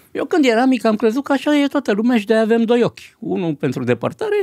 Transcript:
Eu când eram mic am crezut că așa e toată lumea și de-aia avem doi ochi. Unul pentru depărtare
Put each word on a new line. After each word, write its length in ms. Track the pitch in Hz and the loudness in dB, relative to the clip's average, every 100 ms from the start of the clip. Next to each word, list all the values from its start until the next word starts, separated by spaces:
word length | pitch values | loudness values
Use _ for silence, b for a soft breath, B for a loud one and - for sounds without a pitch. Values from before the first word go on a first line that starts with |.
| B | B
Eu 120 | - | -8
când 200 | 277 359 | -2 0
eram 240 | 262 220 262 | 2 2 2
mic 160 | 247 | 2
am 120 | 220 214 | 0 0
crezut 280 | 226 247 | 0 -2
că 80 | - | -2
așa 240 | 277 302 294 | -2 0 0
e 100 | 285 | 0
toată 260 | 294 254 | -2 -2
lumea 260 | 208 233 240 | 0 2 0
și 80 | 202 | 2
de-aia 160 | 220 | 2
avem 200 | 220 233 | 2 2
doi 200 | 226 240 | 2 2
ochi. 160 | 202 - - _ | 0 -4 -20 _
Unul 360 | 180 190 170 | -6 -4 -4
pentru 300 | 143 143 135 | -4 -4 -2
depărtare 500 | 120 120 131 - 440 415 | -2 -2 -2 -6 -4 -2